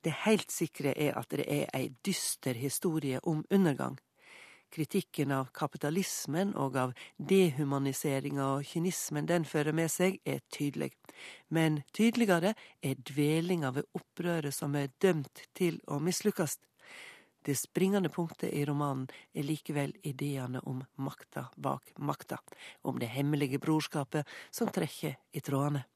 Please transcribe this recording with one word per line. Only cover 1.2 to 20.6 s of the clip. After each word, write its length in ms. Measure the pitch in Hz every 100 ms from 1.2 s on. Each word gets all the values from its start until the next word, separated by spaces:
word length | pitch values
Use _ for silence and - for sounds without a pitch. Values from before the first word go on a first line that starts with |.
| -
det 140 | - -
er 160 | 147 -
ei 140 | 135 143 131 -
dyster 480 | 185 - - 135
historie 640 | 123 135 - 185 160 143 127
om 180 | - 156 -
undergang. 480 | 196 180 131 131 135 _ _ - - - - _
Kritikken 640 | - 151 202 - - 139
av 160 | 135 131 -
kapitalismen 960 | 151 151 147 165 185 - - 156 196
og 240 | - 139 135
av 160 | 127 123 - _
dehumaniseringa 1300 | 147 190 180 135 143 139 139 131 156 135 139 143 135 139
og 100 | 143
kynismen 560 | 170 175 - - 151 156
den 240 | 175 151
fører 240 | 156 147
med 160 | 156 165
seg, 320 | - 180 196
er 240 | - 139 _
tydelig. 400 | - 143 - 143 - - - - - _
Men 320 | 160 160 151 - -
tydeligere 560 | 220 233 220 175 180 226 - _ 139
er 160 | 131
dvelinga 720 | 123 139 147 160 170 180 139
ved 160 | 131 - 165
opprøret 560 | - - 175 170 147
som 240 | 135 143 143
er 160 | 139 _
dømt 460 | 190 165 135 - - -
til 240 | 175 - -
å 80 | 143
mislykkes. 640 | 160 180 208 196 160 - _ _ - - - - _ _ -
Det 60 | 135
springende 540 | - - 190 202 170
punktet 400 | - 170 - -
i 140 | - 143
romanen 380 | 143 143 131 131 - -
er 140 | - 143
likevel 460 | 151 - 147 143 -
ideene 560 | - 131 143 139 127 127